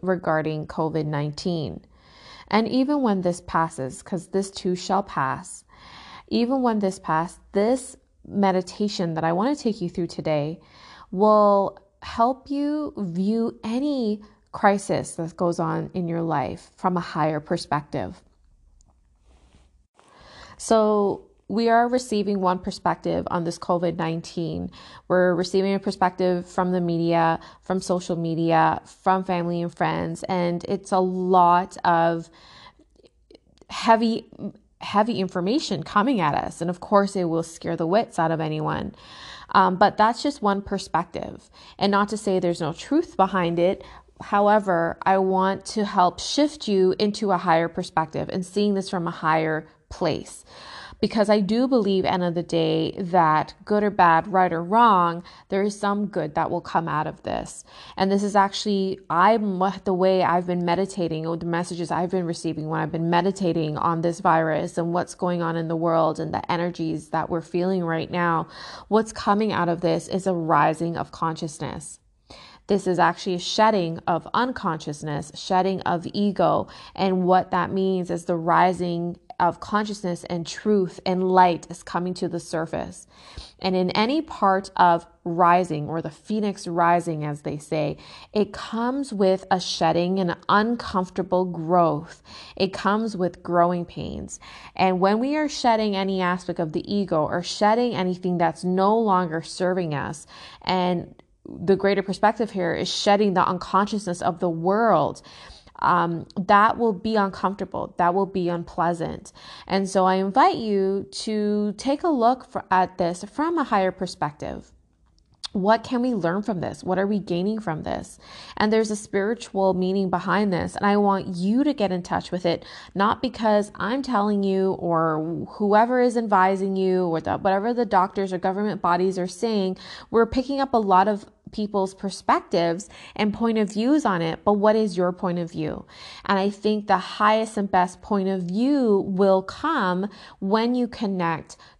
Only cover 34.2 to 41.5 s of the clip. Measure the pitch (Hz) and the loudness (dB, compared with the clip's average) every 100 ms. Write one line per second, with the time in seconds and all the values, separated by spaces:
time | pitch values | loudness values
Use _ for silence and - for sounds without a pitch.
34.2 | - - 202 - _ - - 202 220 226 | -6 -12 -12 -14 _ -16 -2 0 2 0
35.2 | 185 185 175 277 - 160 160 208 226 240 | -2 -2 0 -2 -2 -6 -2 0 2 2
36.2 | 151 - - - 170 175 - 202 202 196 | 0 0 -4 -6 -6 -6 2 2 2 0
37.2 | 175 165 170 - 170 170 165 202 - - | 0 -2 -4 -8 -6 -4 0 0 0 0
38.2 | 165 160 156 156 151 151 - - - - | 0 0 -4 -4 -4 -4 -6 -12 -20 -20
39.2 | - - - - 185 185 208 196 214 233 | -18 -18 0 4 4 6 4 4 2 2
40.2 | 294 285 208 196 196 196 - - 170 - | -4 -2 0 0 -2 -6 -2 -4 -4 -8
41.2 | - - - | -10 -14 -20